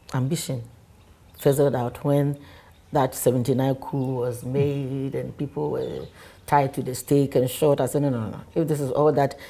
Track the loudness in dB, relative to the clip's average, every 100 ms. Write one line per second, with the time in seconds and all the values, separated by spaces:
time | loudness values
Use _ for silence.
0 | -8 -4 -2 -2 -4 -8 -10 -18 -20 -20
1 | -20 -20 -20 -2 2 4 4 2 -2 -4
2 | 0 2 2 -2 -10 -20 -20 -20 _ 0
3 | 0 2 2 2 2 2 2 0 -4 -4
4 | -4 -2 -4 -6 -4 0 0 0 -4 -6
5 | -6 -6 -8 -6 -8 -4 -4 -4 -4 -8
6 | -12 -16 -20 -20 0 2 2 -2 -6 -8
7 | 2 2 4 2 0 2 2 4 2 0
8 | 0 0 -4 -8 -6 -2 -2 -2 -2 2
9 | 4 4 2 -2 -16